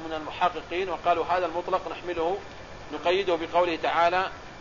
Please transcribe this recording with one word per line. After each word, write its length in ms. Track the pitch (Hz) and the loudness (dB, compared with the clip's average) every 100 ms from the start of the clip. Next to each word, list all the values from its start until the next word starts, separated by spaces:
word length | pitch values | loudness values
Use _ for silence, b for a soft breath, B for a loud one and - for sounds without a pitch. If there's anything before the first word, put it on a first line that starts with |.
| 160 | -8
من 60 | |
المحققين 760 | 160 147 - 180 160 - 170 190 | -6 -6 0 2 0 -4 -4 -2
وقالوا: 360 | 160 175 170 | 0 2 2
"هذا 220 | 156 180 175 | 2 2 2
المطلق 420 | 170 175 180 170 | -2 0 -2 -2
نحمله، 500 | 156 175 170 160 196 - - - - - | -8 -6 -2 0 -2 -6 -14 -14 -14 -10
نقيده 440 | 147 175 185 185 165 | -2 2 2 4 0
بقوله 420 | 160 170 175 160 | 2 4 4 2
تعالى: 480 | 151 151 170 180 185 - - - | 2 4 4 4 0 -6 -14 -2